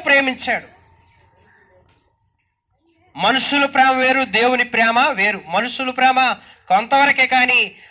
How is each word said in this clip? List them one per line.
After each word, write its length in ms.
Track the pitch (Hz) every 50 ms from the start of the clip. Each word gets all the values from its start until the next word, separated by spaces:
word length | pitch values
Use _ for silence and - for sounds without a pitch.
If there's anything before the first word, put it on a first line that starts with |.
| 330
ప్రేమించాడు. 600 | 302 277 269 269 262 254 254 - 254 226 170 - - _ _ _ _ _ _ _ _ _ _ _ _ _ _ _ _ _ _ _ _ _ _ _ _ _ _ _ _ _ _ _ _ _ _ _ _ _ _ _ _ _ _ _ _ _ _ _ _ - 151
మనుషుల 480 | 180 214 262 262 - - 277 285 277
ప్రేమ 260 | 277 277 269 262 262
వేరు, 320 | 262 254 254 262 262 269 262
దేవుని 400 | 196 185 214 233 247 254 240 247
ప్రేమ 360 | 240 - 226 226 226 226 240
వేరు. 420 | 269 302 262 190 196 208 208 196 - -
మనుషుల 420 | 170 202 233 254 240 - 262 254
ప్రేమ 460 | 254 269 254 262 254 262 262 240 202 - - - - _ _ -
కొంతవరకే, 600 | 185 196 220 - 277 277 277 277 - 269 262 254
కానీ 440 | 262 254 247 247 240 240 220 185 - - - -